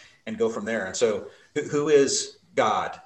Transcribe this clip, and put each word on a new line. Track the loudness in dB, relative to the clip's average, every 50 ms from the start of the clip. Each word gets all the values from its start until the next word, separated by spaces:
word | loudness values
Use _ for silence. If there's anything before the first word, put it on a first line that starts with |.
| -20 -20 -20 _ -12
and | -8 -2
go | 0 0
from | 0 0 -2 -4
there. | -2 -2 -2 -2
And | -4 -4
so | -4 -2 -2 -2 -4 -6 -12 -16 -20 -16 _ -6
who, | -6 -4
who | -2 -2 -2 2 6
is | 6 6 6 4 2 -2 -4 -6 -12 -20 _ _ 0
God? | 2 2 2 2 0 -2 -4 -8 -12 -12